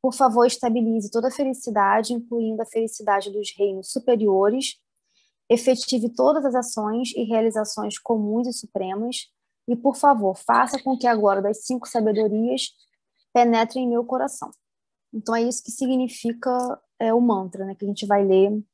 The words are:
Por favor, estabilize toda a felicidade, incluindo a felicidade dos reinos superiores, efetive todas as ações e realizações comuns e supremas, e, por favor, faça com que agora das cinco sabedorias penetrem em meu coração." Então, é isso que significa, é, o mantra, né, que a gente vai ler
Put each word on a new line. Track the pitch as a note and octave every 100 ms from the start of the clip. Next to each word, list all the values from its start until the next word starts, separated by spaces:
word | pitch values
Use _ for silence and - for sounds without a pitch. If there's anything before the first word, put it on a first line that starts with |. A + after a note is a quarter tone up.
Por | C4
favor, | A#3+ C4+ A3+ A#3+
estabilize | - B3 A#3 A3+ A3+ G3+
toda | A3+ B3
a |
felicidade, | A#3+ C4+ C4 - G#3 G3 G#3 A3+
incluindo | A#3+ A#3 A#3 A3 A3
a | A3+
felicidade | A3+ A3+ - G#3+ G3 G3+
dos | G3+ G3+
reinos | - G3+ F#3+ F#3
superiores, | C4 A#3+ A#3 G#3 F#3+ G3 B3 C#4 - _ _ _ _ _ _ _
efetive | A#3 A#3+ B3+ - B3+ A3+
todas | A#3+ C4 D4+ C#4
as |
ações | B3 A#3+ - G#3 A3+ B3
e | -
realizações | A3+ A3+ A3+ G#3+ G#3+ - G#3 -
comuns | - A3+ G#3 A3 B3
e |
supremas, | A#3 - G3 F#3 G3 A#3 C4 - _ _ _ -
e, | A#3+
por | B3 -
favor, | C#4+ B3 G3
faça | F#3+ - A#3+ B3+ C4+
com | C4 C4
que | A#3+
agora | A3+ G#3 G3
das | G3+ G#3+ -
cinco | B3+ -
sabedorias | A#3 G#3+ G#3 G#3+ G#3+ A#3 C4 - _ _ _ _ _ _
penetrem | A#3+ A#3+ A3+ A#3 C4
em | B3+
meu | A#3
coração." | A#3+ B3+ C4+ - - _ _ _ _ _ _
Então, | A3+ G#3+
é | A3+
isso | A#3 B3+
que | -
significa, | - C4 B3+ B3+ - A#3 A#3 C4 B3 B3 - _ _
é, | A3+
o | A3+
mantra, | A#3+ G3+ F#3+ F#3+
né, | F#3+
que | F#3+ G3+
a |
gente | G3+
vai | G3+ G3+
ler | G3 F#3+ G3 G#3+ G#3